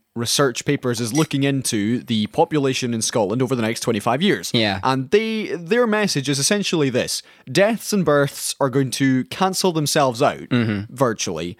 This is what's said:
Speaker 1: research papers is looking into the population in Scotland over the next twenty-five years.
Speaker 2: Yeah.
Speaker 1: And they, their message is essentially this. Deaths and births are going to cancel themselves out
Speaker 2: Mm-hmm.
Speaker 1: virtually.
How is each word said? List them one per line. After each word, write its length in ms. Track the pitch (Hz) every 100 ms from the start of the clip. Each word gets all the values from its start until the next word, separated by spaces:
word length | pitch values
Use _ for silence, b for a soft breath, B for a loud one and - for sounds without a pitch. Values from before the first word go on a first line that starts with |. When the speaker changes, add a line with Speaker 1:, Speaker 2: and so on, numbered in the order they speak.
| _ -
Speaker 1:
research 480 | 117 - 143 120
papers 380 | - 143 127 113
is 100 | 120
looking 320 | 131 156 143
into 560 | 139 139 - 110 101 120
the 260 | - 113 107
population 680 | - 165 151 135 127 123
in 80 | 117
Scotland 400 | 107 123 101 117
over 120 | 127
the 80 | 127
next 200 | 110 113
twenty-five 400 | - 110 120 127
years. 280 | 196 120 87
Speaker 2:
Yeah. 260 | 120 110 95
Speaker 1:
And 300 | 113 131 131
they, 360 | 208 220 220 208 180
their 280 | 170 226 240
message 440 | 214 202 147 139
is 100 | 139
essentially 500 | 143 208 196 170 143
this. 320 | 117 90 - B B -
Deaths 400 | 131 202 226 -
and 140 | 208 156
births 500 | 147 139 - - -
are 80 | 139
going 220 | 131 135
to 340 | - 135 127 123
cancel 480 | - 190 185 190
themselves 480 | 160 143 160 139 113
out 260 | 135 76 78
Speaker 2:
Mm-hmm. 460 | 123 113 104 107 127
Speaker 1:
virtually. 640 | 131 107 - 82 87 -